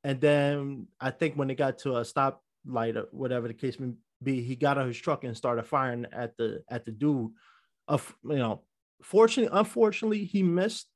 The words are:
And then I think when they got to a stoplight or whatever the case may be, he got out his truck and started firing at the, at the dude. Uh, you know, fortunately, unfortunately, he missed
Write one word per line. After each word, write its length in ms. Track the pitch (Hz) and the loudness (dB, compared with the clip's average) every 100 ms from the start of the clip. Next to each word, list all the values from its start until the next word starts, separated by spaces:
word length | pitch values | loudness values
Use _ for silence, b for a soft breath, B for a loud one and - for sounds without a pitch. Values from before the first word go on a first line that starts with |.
And 160 | 139 131 | -2 4
then 640 | 147 147 143 143 139 135 - _ | 4 6 4 0 -4 -8 -14 _
I 100 | 131 | -6
think 240 | - 160 | 0 -2
when 140 | 147 135 | 0 -4
they 60 | |
got 240 | 131 139 131 | 0 -2 -2
to 180 | 139 120 | -2 -2
a 60 | |
stoplight 960 | 117 - 135 131 _ _ 139 190 113 113 | -2 0 0 -2 _ _ -6 -2 -2 -2
or 120 | - | -6
whatever 380 | - 127 123 117 | -6 -4 -2 -4
the 60 | |
case 240 | 113 135 123 | -6 -6 -6
may 140 | 127 113 _ _ | -8 -10 _ _
be, 200 | 123 131 | -4 -2
he 120 | 120 | -4
got 220 | 123 143 139 | 0 2 2
out 100 | 131 | 0
his 120 | 117 | -4
truck 260 | - 143 | -4 -4
and 120 | 127 113 | -6 -4
started 300 | 131 120 113 | -2 -2 0
firing 400 | 143 131 120 120 | 0 0 -2 -6
at 240 | - 117 113 | -6 -8 -2
the, 260 | 113 - - | -4 -4 -8
at 140 | 120 | -8
the 60 | 117 | -8
dude. 420 | 110 147 139 113 b b b b _ - | -2 0 2 -2 b b b b _ -2
Uh, 100 | 151 - - | -2 -2 -16
you 120 | - 143 | -4 0
know, 260 | 117 101 _ _ _ _ | 0 -2 _ _ _ _
fortunately, 560 | - 202 226 240 226 190 | 0 6 6 4 2 2
unfortunately, 680 | 208 233 214 208 220 214 | 2 2 2 2 -2 -2
he 180 | 190 202 | 0 2
missed 460 | 185 170 208 220 - | 4 4 0 -4 -14